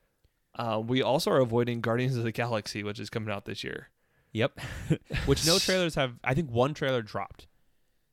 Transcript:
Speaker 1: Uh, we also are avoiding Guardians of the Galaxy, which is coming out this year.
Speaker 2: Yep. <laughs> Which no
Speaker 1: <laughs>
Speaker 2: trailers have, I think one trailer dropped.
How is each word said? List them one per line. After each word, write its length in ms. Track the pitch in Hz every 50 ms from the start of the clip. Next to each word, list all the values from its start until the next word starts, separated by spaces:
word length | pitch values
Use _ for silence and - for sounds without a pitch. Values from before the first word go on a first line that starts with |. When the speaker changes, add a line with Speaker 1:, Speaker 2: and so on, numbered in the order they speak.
| _ _ _ _ _ _ _ _ _ _ -
Speaker 1:
Uh, 260 | - 120 113 110 110 113
we 180 | 113 127 131 120
also 280 | 110 127 160 - 214
are 80 | 190 143
avoiding 420 | 131 113 113 120 120 123 120 117
Guardians 340 | 117 120 113 123 127 131 131
of 60 | 120 113
the 80 | 117
Galaxy, 520 | 110 - 120 120 117 107 104 - - 110 101
which 160 | 104 104 113
is 100 | 107 -
coming 220 | - 117 107 107
out 140 | 101 98 -
this 180 | 113 107 - -
year. 260 | - - - - - _ _ _ _ _ _ _ _ -
Speaker 2:
Yep. 260 | 107 117 - - - - - - - - -
<laughs> 360 | 165 - - - - - -
Which 200 | 135 139 - 139
no 120 | 160 170 190
Speaker 1:
<laughs> 0 |
Speaker 2:
trailers 340 | - - 185 185 180 165 -
have, 240 | 160 135 123 120 - -
I 100 | 123 131
think 140 | 156 170 131
one 220 | 117 117 123 160 151
trailer 260 | - 156 135 131 120 113
dropped. 420 | 107 - 101 98 - - - - - _ _ _ _ _ _ _ _ _ _ _ _